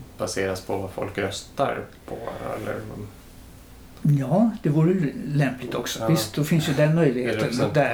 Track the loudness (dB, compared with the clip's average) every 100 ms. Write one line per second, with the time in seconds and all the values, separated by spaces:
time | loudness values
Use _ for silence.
0 | -16 -8 -6 -2 -2 -2 -4 -4 -4 -6
1 | -6 -4 -4 -4 -8 -4 -2 -2 -8 -14
2 | -12 -10 -8 -8 -8 -6 -6 -6 -8 -10
3 | -12 -14 -20 -20 -20 -20 -20 -20 -20 -2
4 | 2 4 4 4 4 2 0 4 4 4
5 | 0 -4 -2 0 0 -2 -6 -4 -4 -4
6 | 0 2 0 -2 0 2 2 2 4 6
7 | 4 2 0 0 0 0 2 2 2